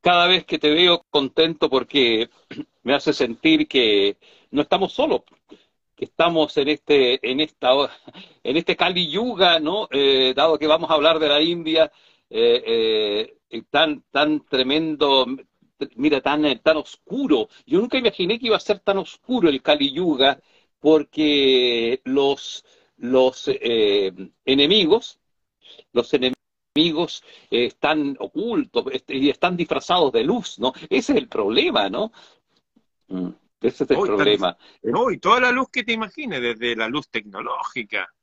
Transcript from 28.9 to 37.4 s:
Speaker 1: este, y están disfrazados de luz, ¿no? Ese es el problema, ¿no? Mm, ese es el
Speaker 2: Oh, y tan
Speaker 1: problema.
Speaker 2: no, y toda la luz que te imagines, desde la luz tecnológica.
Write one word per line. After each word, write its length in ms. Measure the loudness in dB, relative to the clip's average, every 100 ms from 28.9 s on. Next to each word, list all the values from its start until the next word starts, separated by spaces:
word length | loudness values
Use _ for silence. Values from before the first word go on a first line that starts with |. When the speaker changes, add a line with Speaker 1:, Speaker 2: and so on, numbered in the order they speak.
Speaker 1:
este, 240 | -10 -8 -2
y 140 | 0
están 260 | 0 -2 -2
disfrazados 560 | -4 -6 -2 0 2
de 100 | 0
luz, 340 | 0 -2 -6 -6
¿no? 160 | -6 -6 -4
Ese 220 | -2 0
es 40 | -2
el 80 | -2
problema, 600 | -4 -2 0 0 -2 -2
¿no? 220 | -4 -8 _ _ _ _ _ _ _ _ _ _
Mm, 200 | -8 -8 -12 _ _
ese 220 | -6 -4
es 80 | -2
el 60 | -2
Speaker 2:
Oh, 80 | 0
y 20 |
tan 80 | 0
Speaker 1:
problema. 420 | 2 0 -2 -6 -20 _
Speaker 2:
no, 280 | -6 -2 -2
y 60 | -2
toda 200 | 0 2
la 100 | 2
luz 180 | 0 -4
que 140 | -6
te 80 | -6
imagines, 480 | -6 -6 -10 -8 -6
desde 340 | -6 -4 -4 -4
la 120 | -4
luz 220 | -6 -8
tecnológica. 1000 | -12 -10 -12